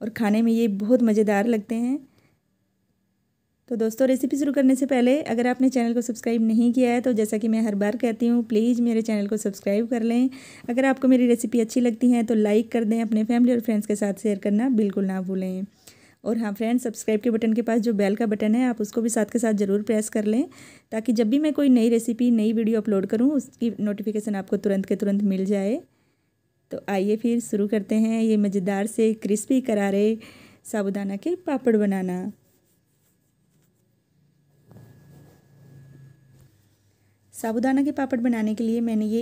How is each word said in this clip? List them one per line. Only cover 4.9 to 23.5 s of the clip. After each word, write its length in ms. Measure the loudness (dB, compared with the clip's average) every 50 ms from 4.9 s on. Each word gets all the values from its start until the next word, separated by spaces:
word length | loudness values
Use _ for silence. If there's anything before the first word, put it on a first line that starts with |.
| 2 2 4 4 4 2 0
अगर 220 | -2 -2 0 0
आपने 220 | 0 0 2 2 2
चैनल 260 | 2 2 0 0 0
को 60 | -2
सब्सक्राइब 420 | -2 -4 -6 -6 -4 -2 0 0 2
नहीं 300 | 2 4 4 4 4 4
किया 180 | 4 2 2
है, 100 | 2 2
तो 120 | 0 0 0
जैसा 260 | 0 0 0 -2 -2
कि 100 | 0 0
मैं 120 | 0 0 0
हर 120 | 0 0
बार 200 | 0 0 -2 -2 -2
कहती 280 | -2 -2 -2 0 0
हूँ, 160 | 2 2 2 0
प्लीज़ 360 | 0 0 0 2 2 2 2 0
मेरे 200 | 0 0 0 0
चैनल 240 | 0 -2 -2 -2
को 100 | -2 -4
सब्सक्राइब 520 | -4 -4 -4 -6 -4 -4 -2 0 0 0 -2
कर 140 | -2 -2 -2
लें। 280 | 0 0 2 0 0 -2 -6 -20 -20 -20 -16 -8 -6
अगर 160 | -2 0 2
आपको 240 | 2 0 2 4 4
मेरी 180 | 4 6 6
रेसिपी 340 | 4 2 2 0 -2 0 0
अच्छी 200 | 0 0 0 0
लगती 300 | 0 0 0 2 2 2
है 120 | 4 2 2
तो 100 | 0 2
लाइक 360 | 2 2 4 4 2 2 0 -2
कर 120 | -2 0
दें, 160 | 0 0 0 0
अपने 220 | 0 0 0 0
फैमिली 280 | 2 2 4 4 4 2
और 80 | 2
फ्रेंड्स 260 | 0 0 -2 -2 0
के 100 | -2 -2
साथ 260 | 0 0 -2 -2 -2 -2
शेयर 160 | -2 -2 0
करना 280 | 0 0 0 2 2 2 2
बिल्कुल 320 | 2 2 0 0 -2 -2
ना 160 | -2 -2 -4 -4
भूलें। 420 | -4 -4 -4 -4 -4 -6 -6 -8 -10 _ _ -20 -20 -20 _ _ _ _ _ -6
और 140 | -4 -4 -2
हाँ 140 | -2 -4 -4
फ्रेंड्स, 280 | -4 -2 -2 -2 -2 -2
सब्सक्राइब 360 | -4 -8 -6 -2 -2 0 0
के 100 | 0 0
बटन 220 | 0 0 0 0 0
के 100 | 0 0
पास 180 | 0 0 0
जो 120 | 0 0 0
बेल 220 | 0 0 0 0
का 100 | 0 0 -2
बटन 260 | -2 0 0 0 2
है, 120 | 2 2
आप 140 | 0 0 -2
उसको 220 | -4 -4 -4 -2 -2
भी 60 | -2
साथ 160 | 0 -2 -2
के 120 | 0 -2 -2
साथ 140 | 0 0 0
ज़रूर 280 | 0 0 0 0 0 0
प्रेस 240 | 0 -2 -2 -2 -2
कर 140 | -4 -2 -2
लें, 180 | 0 0 0 -2 -4 -6 -20 -20 -20 -20 -20 _ -10 -8
ताकि 200 | -6 -2 0 0
जब 180 | 2 2 2
भी 80 | 2 2
मैं 140 | 2 0 0
कोई 160 | 2 4 4
नई 180 | 4 4 4 4
रेसिपी, 400 | 2 0 0 -2 -2 0 2 2 2
नई 200 | 2 2 0 0
वीडियो 260 | 0 0 0 0 0
अपलोड 260 | 0 0 0 0 0
करूँ, 240 | 0 0 2 2 2 2
उसकी 400 | 0 -4 -6